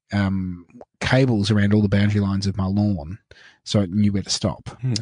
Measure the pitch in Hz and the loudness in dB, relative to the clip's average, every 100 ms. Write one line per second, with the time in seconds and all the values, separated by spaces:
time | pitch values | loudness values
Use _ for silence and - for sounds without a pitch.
0 | _ 101 98 95 92 87 87 - - _ | _ -2 0 -2 -4 -8 -14 -20 -20 _
1 | - 131 135 110 101 107 101 107 104 101 | 0 2 2 2 2 2 4 4 4 2
2 | 101 104 98 98 101 95 95 101 104 92 | 2 2 0 -2 -2 -2 -2 0 0 -2
3 | 76 92 _ - - _ - 104 95 101 | -6 -14 _ -20 -20 _ -2 -2 0 2
4 | 104 98 - - 101 - - - 127 107 | 2 0 -4 -4 -4 -4 -10 -8 -4 -2